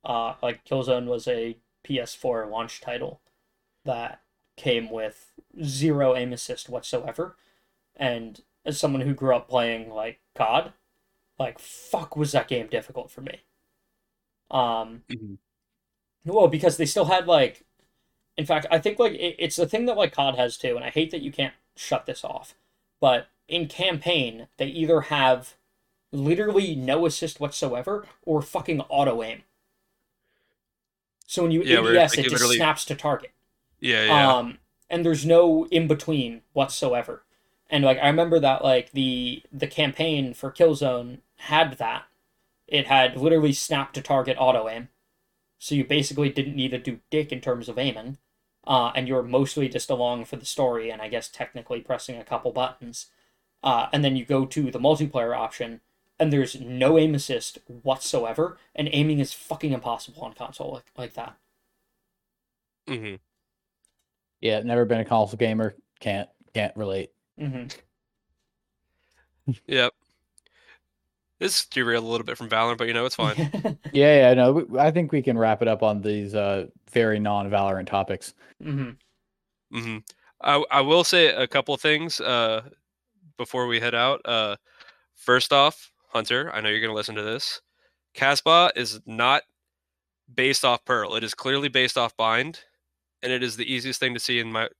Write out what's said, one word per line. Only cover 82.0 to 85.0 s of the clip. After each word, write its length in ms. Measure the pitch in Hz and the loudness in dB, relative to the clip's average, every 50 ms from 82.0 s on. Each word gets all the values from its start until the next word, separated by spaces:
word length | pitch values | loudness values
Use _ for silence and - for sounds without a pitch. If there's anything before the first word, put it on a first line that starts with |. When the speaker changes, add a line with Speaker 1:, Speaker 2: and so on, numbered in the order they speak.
| 165 170 - - | -2 -6 -8 -6
Speaker 3:
uh, 420 | - 120 123 120 117 113 110 110 120 139 - _ _ _ _ _ _ _ _ _ 185 156 _ | -4 -2 0 0 0 0 -2 -4 -6 -12 -20 _ _ _ _ _ _ _ _ _ _ -20 _
before 300 | - 123 - - 127 123 | -12 -12 -8 -4 -4 -2
we 140 | 120 117 113 | 0 -2 0
head 140 | 117 120 117 | 0 0 0
out. 280 | 117 120 131 143 - - | 0 0 0 -2 -2 -4
Uh, 320 | - 117 113 110 104 101 - _ _ _ _ - - _ _ | -2 -2 0 0 -2 -6 -10 _ _ _ _ -20 -20 _ _